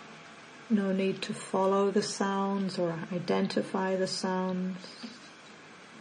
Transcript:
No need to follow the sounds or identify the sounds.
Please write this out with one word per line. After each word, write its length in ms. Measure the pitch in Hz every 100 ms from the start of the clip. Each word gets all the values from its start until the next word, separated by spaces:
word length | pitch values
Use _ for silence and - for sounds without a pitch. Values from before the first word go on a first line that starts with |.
| - - - - - - -
No 220 | 208 196
need 320 | 190 190 185
to 100 | -
follow 560 | 220 - 190 190 196 202
the 140 | 208
sounds 760 | 208 - 196 196 196 196 190 185
or 220 | 170 165 -
identify 840 | 180 175 190 196 - - 190 190 190
the 100 | 185
sounds. 720 | - 190 185 185 185 185 185 - - 233 - - - - - - - - -